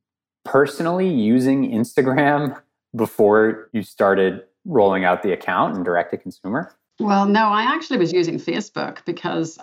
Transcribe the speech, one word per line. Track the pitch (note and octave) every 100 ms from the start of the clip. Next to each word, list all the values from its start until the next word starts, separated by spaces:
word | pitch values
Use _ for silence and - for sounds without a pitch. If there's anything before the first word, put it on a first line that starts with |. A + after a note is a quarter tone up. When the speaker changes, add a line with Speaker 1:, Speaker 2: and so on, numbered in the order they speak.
| _ _ _ _
Speaker 1:
personally | - C3+ C#3+ - E3 F3+ F#3
using | C#3+ G#2+ B2 C3 C3+ B2+
Instagram | A2 A#2+ - C3 C3+ C#3+ D3 D3 - _ _ _
before | A#2 A2 - G#2 G#2+ A2 A2 -
you | A2
started | F#2+ - G2 G2 F#3+ - - _
rolling | - C#3 G2+ F#2+
out | F#2 F2+
the | G2+
account | E2+ - F2+ C#3 F#2
and |
direct | F2 F2 E2+
to | -
consumer? | F#2 - F#2+ B2+ F#3+ _ _ -
Speaker 2:
Well, | G#3+ G3 G3+
no, | G#3 G#3+
I | G#3
actually | A#3 D#4+ D#4+ B3
was | E3
using | F3+ E3 D3+
Facebook | - F3 G#3 D#3+ C#3+ D3
because, | - E3 F3 E3 D#3+ -